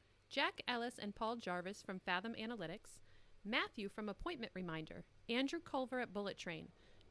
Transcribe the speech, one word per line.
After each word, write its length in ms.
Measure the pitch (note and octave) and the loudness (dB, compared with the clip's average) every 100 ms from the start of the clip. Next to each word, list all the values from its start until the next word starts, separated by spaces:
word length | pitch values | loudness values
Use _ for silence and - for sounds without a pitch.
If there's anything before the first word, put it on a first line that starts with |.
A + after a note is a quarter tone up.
| - - - | -20 -20 -2
Jack 320 | C4+ E4 - - | 4 4 2 0
Ellis 280 | A#3+ A#3+ - | 2 2 -2
and 160 | G#3 - | -4 0
Paul 200 | A3 A#3+ | 0 2
Jarvis 440 | F#3+ F3+ F3 G#3 | 0 0 -2 -4
from 180 | - F#3 | -6 -2
Fathom 340 | - F3+ A3+ | 2 2 2
Analytics, 640 | A#3 A3 A#3 D#3+ G3+ - - - - - - G3+ | -2 -2 -2 -2 -4 -8 -16 -18 -20 -20 -10 4
Matthew 420 | C4 G#4 - G3+ | 4 4 2 -2
from 220 | - G#3 | -2 -2
Appointment 420 | F#3+ F4 D4+ A3 | -2 -2 -2 -4
Reminder, 520 | F#3 F3 D#3+ D#3+ - - - - | -2 0 -2 -2 -8 -12 -10 0
Andrew 300 | A#3+ C4+ E4 | 2 4 0
Culver 400 | - C#4 B3+ B3+ | 0 0 2 0
at 140 | A3+ | 0
Bullet 240 | G3 G3+ - | 0 -2 -2
Train, 300 | F#3 D#3+ E3+ - - - - | -4 -6 -8 -14 -20 -20 -8